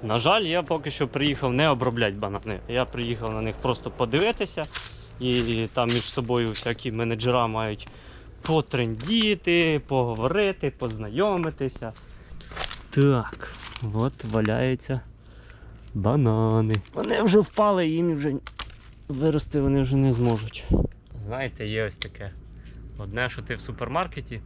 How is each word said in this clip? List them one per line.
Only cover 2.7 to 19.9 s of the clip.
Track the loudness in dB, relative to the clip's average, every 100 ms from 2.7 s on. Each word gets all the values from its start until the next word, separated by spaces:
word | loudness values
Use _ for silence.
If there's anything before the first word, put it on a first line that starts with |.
| -2 -2
приїхав | -4 -4 -4 -4
на | -2
них | -4 -2
просто | -2 -2 -4
подивитися. | -4 0 2 2 0 -4 -6 -8 -10 -12 -16 -18 -6
І, | 0 2
і | 2 0 0
там | 0 2
між | 0
собою | 0 -6 0 0 0
всякі | -2 -4 -4 -4
менеджера | -2 -2 0 2 2 2
мають | 0 -2 -4 -10 -16 -18 -18 -18 -12
потрендіти, | 0 2 2 0 0 -2 0 2 2 2 2 4 4 2 0
поговорити, | 0 2 0 0 2 2 0 -4
познайомитися. | -4 -6 -6 -6 0 2 2 -2 -2 -4 -4 -10 -12 -18 -20 -16 -16 -12 -10 -10 -10 -2
Так, | 4 6 6 0 -8 -14 -14 -14 -8 -4
от | 0 0 -2
валяються | -2 0 2 2 2 0 -2 -6 -6 -20 -20 -20 -20 -20 -20 -20 -10
банани. | 0 2 4 4 4 4 4 4 0 -2
Вони | -6 0 2
вже | 6 6
впали, | 6 4 4 4 2
їм | 2 2 2
вже | 0 -2 -6 -12 -12 -12 -20 -20 -10
вирости | 0 2 2 0 0
вони | 4 4
вже | 4